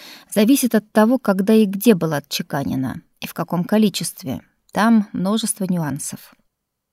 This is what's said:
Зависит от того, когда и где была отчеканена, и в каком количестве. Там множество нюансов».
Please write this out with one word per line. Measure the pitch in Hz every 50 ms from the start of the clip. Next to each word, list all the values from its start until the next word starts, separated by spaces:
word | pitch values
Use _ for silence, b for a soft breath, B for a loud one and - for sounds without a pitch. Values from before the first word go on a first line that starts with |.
| B B B B B B
Зависит | - - 214 208 285 269 - 233 -
от | 214 208 _ -
того, | 220 214 220 262 254
когда | - - 196 190 196 214 220
и | 220 220
где | 190 196 196 - 240 220
была | 170 170 160 160 143
отчеканена, | - _ - - 170 - - 143 139 - - 131 131 131 - 170 - _ _ _
и | -
в | - -
каком | - 170 - - 170 175
количестве. | - 208 214 214 202 170 - 170 - - - - 170 113 - - _ _ _ _ _ -
Там | 185 202 226 233 220 202 - -
множество | - 180 190 214 226 226 208 - - 190
нюансов». | 180 180 175 160 147 139 147 - - - - - - _ _ _ _ _ _ _ _ _ _ _ _